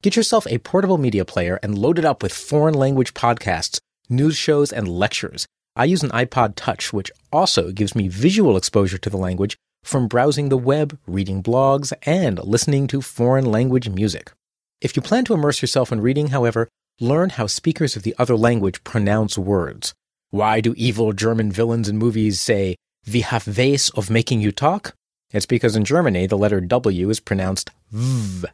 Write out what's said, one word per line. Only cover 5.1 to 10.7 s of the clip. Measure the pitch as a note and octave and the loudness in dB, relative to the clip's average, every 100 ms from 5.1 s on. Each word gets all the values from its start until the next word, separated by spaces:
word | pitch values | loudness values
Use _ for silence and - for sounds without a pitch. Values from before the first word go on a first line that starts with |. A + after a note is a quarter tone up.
| - F#2+ - - _ _ | -2 -8 -10 -12 _ _
I | - C#3 | -2 2
use | F3+ | 2
an | D3 | 0
iPod | A2+ B2 - A2 - | -2 -2 0 0 0
Touch, | - F#2+ - | -6 -4 -4
which | G#2 F#2+ _ _ | -6 -8 _ _
also | D3+ F#3 - F2+ | 0 2 0 -2
gives | F#2+ G#2 | -2 -2
me | A2+ F#2+ | 0 -2
visual | F#2 C#3+ G3+ F#3 F#2+ | 2 2 4 4 4
exposure | - G#2+ G2 F#2+ | 2 0 0 -2
to | - | -6
the | G2 | -4
language | F#2 F#2 G2 - _ _ | -4 -2 -4 -4 _ _
from | - C#3 A#2 | -4 -2 0
browsing | A#2+ C#3 D3 C#3+ | 2 2 0 0
the | C3 | 0
web, | B2 | 2